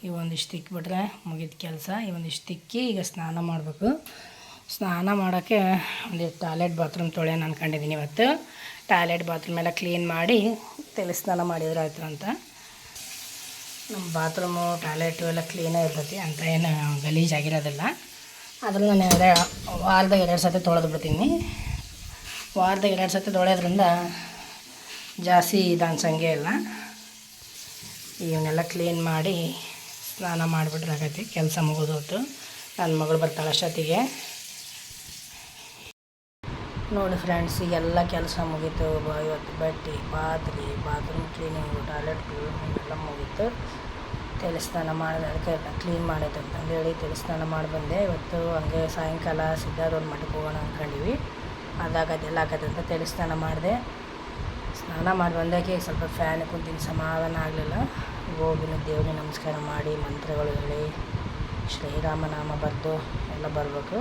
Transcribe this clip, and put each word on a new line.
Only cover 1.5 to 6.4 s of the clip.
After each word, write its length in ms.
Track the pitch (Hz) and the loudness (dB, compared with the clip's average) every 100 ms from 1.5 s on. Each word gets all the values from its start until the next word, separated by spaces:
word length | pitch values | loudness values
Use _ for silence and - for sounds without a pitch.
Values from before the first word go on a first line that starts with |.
| - | -10
ಕೆಲಸ. 240 | 175 160 147 202 220 | -10 -8 -6 -4 -4
ಇವೊಂದಿಷ್ಟು 360 | 175 165 - - | -4 -6 -8 -8
ತಿಕ್ಕಿ 300 | 175 - 233 254 | -10 -6 -2 0
ಈಗ 100 | 196 180 | 0 -2
ಸ್ನಾನ 280 | - 165 170 170 | -4 -4 -2 -2
ಮಾಡಬೇಕು. 380 | 165 156 156 208 311 - - - - - - - - | -2 -4 0 0 0 -4 -18 -18 -20 -20 -20 -14 -4
ಸ್ನಾನ 320 | 196 175 185 202 | -2 2 2 2
ಮಾಡೋಕ್ಕೆ 360 | 190 185 175 214 185 185 - - - | 4 0 4 4 6 4 2 -6 -6
ಒಂದು 180 | 170 165 - | -2 -4 -2